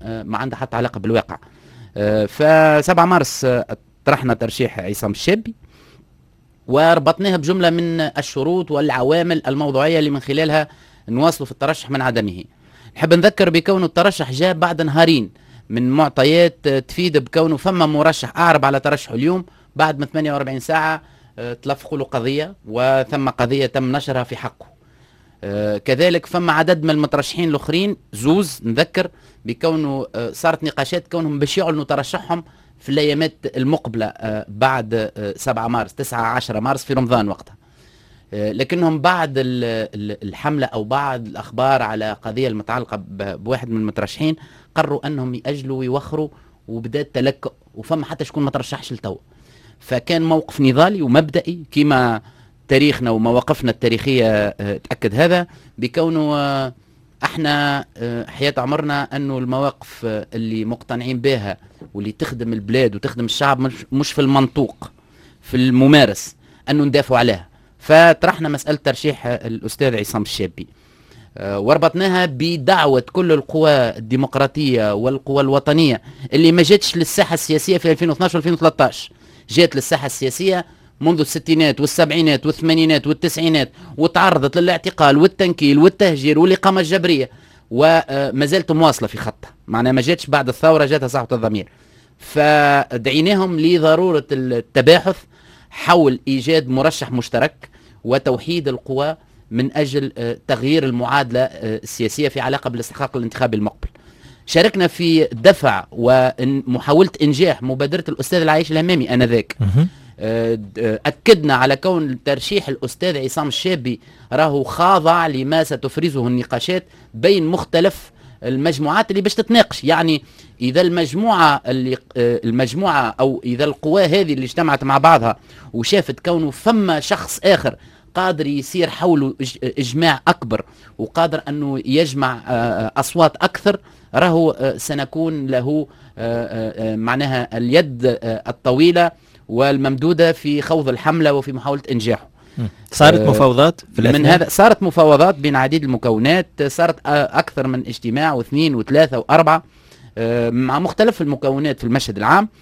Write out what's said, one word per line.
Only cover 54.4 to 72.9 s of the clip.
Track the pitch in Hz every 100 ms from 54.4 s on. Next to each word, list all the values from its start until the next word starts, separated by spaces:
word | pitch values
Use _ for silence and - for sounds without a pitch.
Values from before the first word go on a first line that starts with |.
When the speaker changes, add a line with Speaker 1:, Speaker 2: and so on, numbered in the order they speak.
| 104 - 101 98
Speaker 1:
تأكد | - - 110
هذا | 110 170 175 170 - - -
بكونه، | 123 143 165 160 151 147
آه، | 143 135 131 - _ _ _ _
احنا، | 139 165 151 147 143 139 - -
آه، | 117 117 -
حياة | - 143 139
عمرنا | 123 151 147 143 139 135
أنه | 139 131
المواقف، | 127 131 139 - - -
آه، | 113 107 -
اللي | 113 113 110
مقتنعين | 107 117 - 120 123 123
بها | 135 127 101 90 - _ -
واللي | 101 104
تخدم | - - 120 117
البلاد | 110 101 127 120
وتخدم | 101 135 120
الشعب | 113 - 139 127
مش، | 131 110 -
مش | 135 147
في | -
المنطوق، | 135 139 131 147 120 - - - _ _ - _
في | - 127
الممارس، | 127 127 135 147 117 95 - - _ _ -
أنه | 147
ندافع | 143 143 131 123
عليها. | 120 95 - _ _ _
فطرحنا | - 156 170 156 180 160 156
مسألة | 143 151 151
ترشيح، | 143 123 151 135 120
آه، | 120 117
الأستاذ | 113 107 - 135 113
عصام | 104 113
الشابي، | 104 - 92 - 85 _ _ _ _ - - -
آه، | 98 101
وربطناها | 107 151 170 175 190 180 180
بدعوة | 131 165 170 131 185 147